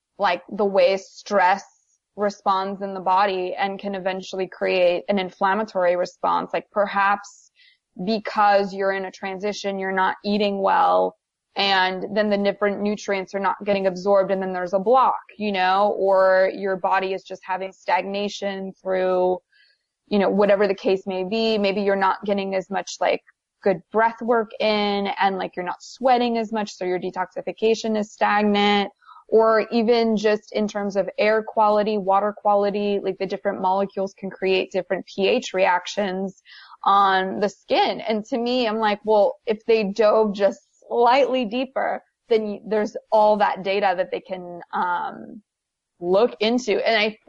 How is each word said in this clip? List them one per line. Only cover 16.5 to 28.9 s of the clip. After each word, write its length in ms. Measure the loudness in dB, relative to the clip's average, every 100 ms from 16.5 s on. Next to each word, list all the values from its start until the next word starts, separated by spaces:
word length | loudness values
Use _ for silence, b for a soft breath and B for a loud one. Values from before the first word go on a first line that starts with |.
your 220 | 0 -4 -2
body 360 | 0 0 -2
is 100 | -6
just 200 | -10 -16 -8
having 260 | -8 -8
stagnation 1040 | -10 -2 -2 -2 -4 -6 -6 -8 -6 -10 -10
through, 560 | -4 -2 0 0 0 -2 -6 b b b _ _ _
you 120 | 0
know, 100 | 2
whatever 380 | 2 4 4 2
the 80 | 0
case 300 | -2 -2 -2
may 180 | -6
be. 340 | -4 -2 0 0
Maybe 240 | 0 0
you're 140 | 0 0
not 280 | 0 -2 -2
getting 300 | -4 -2 -4
as 140 | -4
much, 280 | -6 -8 -4
like, 220 | -2 -2 -6 _ _ _
good 200 | -2 -2 -2
breath 300 | 0 0 0
work 300 | 0 0 0 -2
in, 480 | -2 0 0 -2 -4 -2
and, 180 | -2 -2
like, 180 | -6 -6
you're 100 | -8
not 160 | -10
sweating 560 | -14 -4 2 2 2 -2
as 140 | -2
much, 220 | -4 -6 -6
so 100 | -4
your 140 | -4
detoxification 1000 | -4 -6 -8 -8 -10 -2 0 0 0 -2
is 140 | -4
stagnant. 800 | -2 0 2 2 4 4 2 0